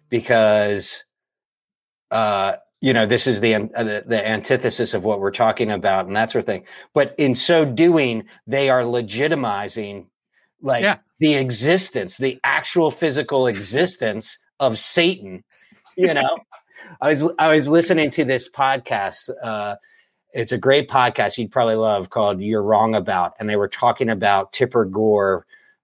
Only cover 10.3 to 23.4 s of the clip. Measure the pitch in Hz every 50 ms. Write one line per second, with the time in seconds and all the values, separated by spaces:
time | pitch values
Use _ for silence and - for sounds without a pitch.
10.3 | _ _ _ _ _ _ - 135 127 120 190 208 190 - _ _ _ - 156 151
11.3 | 147 139 127 - 117 110 117 151 175 190 185 - - 120 98 92 - - 135 131
12.3 | 127 - - 127 147 151 - - - 180 160 147 - - 170 156 131 147 135 -
13.3 | 139 135 127 123 104 98 101 104 117 147 180 175 - - 123 110 101 110 - -
14.3 | - - _ _ _ - 139 127 110 107 - - - 170 170 180 185 190 101 95
15.3 | 92 90 - _ _ _ _ _ _ _ _ _ _ 180 185 175 156 139 131 135
16.3 | 165 160 - _ - - _ _ _ - - 196 170 - 131 147 156 139 151 170
17.3 | - - 156 160 156 156 131 143 156 170 165 165 180 156 151 139 - - 147 131
18.3 | 131 123 - - - - 139 135 135 131 - - 127 104 98 95 - - - -
19.3 | 113 - 120 113 110 104 104 104 101 - _ _ _ _ _ _ _ _ _ _
20.3 | - 123 113 - 127 107 - 135 139 147 139 139 - 131 123 123 117 - 107 107
21.3 | - - 117 101 - 127 117 113 110 110 110 107 104 101 90 92 - 117 107 101
22.3 | 101 92 98 107 110 107 101 104 107 104 110 110 110 104 90 107 95 90 87 87
23.3 | - -